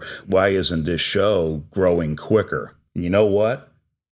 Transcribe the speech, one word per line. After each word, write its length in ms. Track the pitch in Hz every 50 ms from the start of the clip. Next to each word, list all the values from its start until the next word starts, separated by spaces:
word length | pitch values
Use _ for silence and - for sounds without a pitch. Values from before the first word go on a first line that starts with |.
| - - - - - -
Why 220 | 92 95 95 101
isn't 340 | 95 95 85 80 87 80 76
this 180 | 85 85 78
show 600 | - - - 98 98 107 104 90 82 80 78 76 73 -
growing 440 | - 98 92 90 87 85 82 76 76
quicker? 600 | - - - 104 107 98 - - 65 53 - - _ _ _ -
And 100 | 87 87
you 60 | 87
know 160 | 95 104 110
what? 440 | 101 98 104 107 113 131 139 - _ _ _ _ _ _ _ _ _